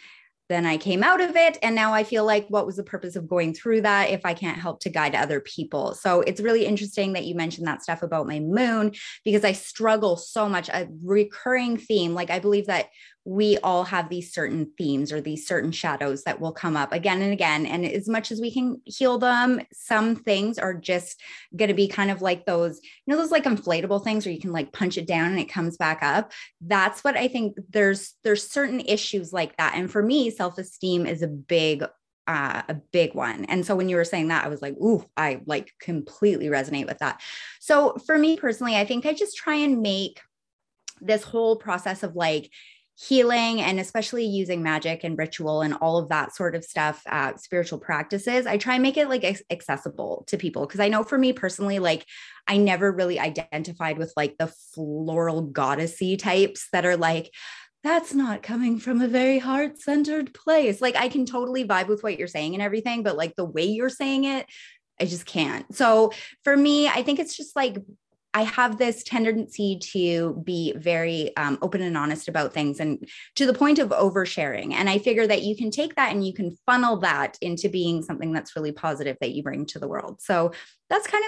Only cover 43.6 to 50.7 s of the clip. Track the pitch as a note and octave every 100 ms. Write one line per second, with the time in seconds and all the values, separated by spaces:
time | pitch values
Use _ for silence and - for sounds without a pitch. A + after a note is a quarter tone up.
43.6 | F3+ F#3+ F#3 A#3 G#3+ A#3+ A3+ G3 F#3 F3+
44.6 | D#3+ D#3 D#3+ E3 E3+ D#3 D#3 - D#3 D#3
45.6 | D3+ C#3+ E3 E3+ D#3 D#3 C#3+ - F3+ E3
46.6 | E3 - D3+ D3+ - D3 C#3 - - F3+
47.6 | E3+ D#3+ - D3+ D3+ G3+ G3 B3 A#3+ G#3
48.6 | A3+ B3+ C4 C#4+ C#4+ C4 C4+ A#3 - E3+
49.6 | - C#3 - - - F3 - G3 F3 -
50.6 | -